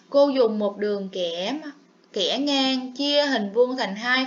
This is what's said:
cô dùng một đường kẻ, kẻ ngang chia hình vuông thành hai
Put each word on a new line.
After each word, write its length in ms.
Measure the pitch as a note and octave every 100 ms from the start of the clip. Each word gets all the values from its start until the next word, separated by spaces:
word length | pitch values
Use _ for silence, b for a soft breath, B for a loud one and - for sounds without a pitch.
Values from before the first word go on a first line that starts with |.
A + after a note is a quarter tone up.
| _
cô 180 | C#4+ C#4+
dùng 300 | C4 A3+ G#3+
một 200 | G#3 G3+
đường 300 | G#3 G3+ F#3+
kẻ, 480 | F#3+ F3 E3+ G3 D4 D4+ - _ _ _
kẻ 260 | - D#3 G#3+
ngang 520 | C#4+ C#4 C4 C4 B3+
chia 340 | B3+ C#4+ C#4+ D4
hình 260 | B3+ G3+
vuông 240 | G#3+ B3 C4
thành 200 | G#3 G3
hai 300 | A#3+ B3+